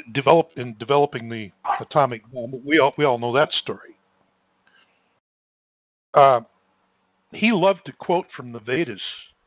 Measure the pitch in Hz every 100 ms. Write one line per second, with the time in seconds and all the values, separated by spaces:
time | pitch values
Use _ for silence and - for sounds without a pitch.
0 | 135 117 131 165 160 - 123 110 117 143
1 | 147 127 113 113 101 - - - - 156
2 | 135 117 107 127 117 135 139 156 135 -
3 | 147 120 120 127 147 - - 98 - -
4 | _ _ _ _ _ _ _ _ _ _
5 | _ _ _ _ _ _ _ _ _ _
6 | _ - 139 123 113 _ _ _ _ _
7 | _ _ _ - 214 214 185 185 - -
8 | - 175 165 - 123 117 107 127 156 98
9 | - - - _